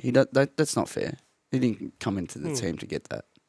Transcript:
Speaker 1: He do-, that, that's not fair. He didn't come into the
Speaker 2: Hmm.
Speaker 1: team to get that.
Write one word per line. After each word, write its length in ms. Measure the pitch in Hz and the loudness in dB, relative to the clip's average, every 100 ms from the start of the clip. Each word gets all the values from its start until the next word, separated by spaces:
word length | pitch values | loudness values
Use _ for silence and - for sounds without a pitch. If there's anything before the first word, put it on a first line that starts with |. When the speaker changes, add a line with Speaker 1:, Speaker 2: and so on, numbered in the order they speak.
Speaker 1:
He 100 | 127 | 2
do-, 160 | 131 131 | 4 4
that, 240 | 127 139 - | 4 2 2
that's 180 | 151 - | 0 2
not 140 | - | 0
fair. 300 | - - - _ _ - | -2 -4 -4 _ _ -4
He 80 | 131 | 2
didn't 380 | 127 101 - - | 2 0 -6 -4
come 160 | 101 98 | -2 -2
into 200 | 85 - | -4 -6
the 120 | 76 | -6
Speaker 2:
Hmm. 60 | 135 | -4
Speaker 1:
team 220 | 98 80 | -4 -4
to 60 | - | -6
get 200 | - - | -8 -8
that. 180 | - - _ | -12 -12 _